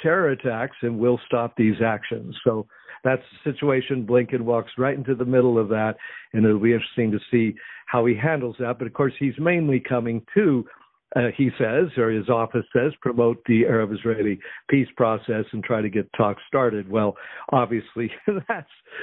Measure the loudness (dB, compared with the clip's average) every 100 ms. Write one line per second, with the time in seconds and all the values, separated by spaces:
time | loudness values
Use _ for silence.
0 | 0 2 0 0 -4 -4 -8 -6 -6 0
1 | 0 0 -2 -2 -2 2 2 2 0 -2
2 | -6 -10 -10 -2 -2 -2 -6 _ -20 -4
3 | -2 -2 -6 -10 -8 -2 0 0 0 -4
4 | 2 2 2 -2 0 -2 -2 -2 -2 -2
5 | -4 -2 2 4 4 4 2 0 0 -4
6 | -12 -18 -6 2 4 4 4 2 -2 -2
7 | -2 -2 0 0 0 -2 -14 -20 -4 0
8 | 2 2 0 -2 -4 -6 -6 -6 -6 -2
9 | -2 0 -4 0 0 2 2 0 0 -4
10 | -2 -6 -2 2 2 2 -2 -14 _ _
11 | -6 0 0 2 0 0 0 0 0 0
12 | 0 0 0 0 0 -4 0 0 0 -2
13 | -4 2 2 2 2 4 4 2 0 -4
14 | -2 0 -2 -4 -8 -12 0 0 0 0
15 | 0 0 -2 -4 -4 -8 -4 -2 0 -2
16 | -4 0 0 -2 -4 0 0 -2 -4 -2
17 | -2 -4 -14 -14 -2 0 0 -4 -6 -6
18 | -6 -6 -4 -4 -4 -8 -8 _ _ -8